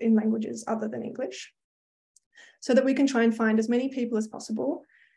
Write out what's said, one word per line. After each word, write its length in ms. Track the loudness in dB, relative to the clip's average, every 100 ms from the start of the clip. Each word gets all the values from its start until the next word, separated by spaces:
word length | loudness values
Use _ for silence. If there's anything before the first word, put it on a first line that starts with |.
in 140 | 2
languages 500 | 4 2 0 -4 -8 -6
other 220 | -4 -4
than 140 | -8
English, 500 | -8 -8 -8 -10 -16 _ _ _ _ _ _ _ _ -20 -20 _
so 120 | 2
that 120 | 4
we 100 | 4
can 120 | 4 2
try 180 | 4
and 120 | 2 4
find 220 | 2 2
as 100 | 2
many 220 | 0 -2
people 260 | -4 -4 -2
as 120 | -4
possible, 560 | -8 -8 -4 -4 -4 -8 _ _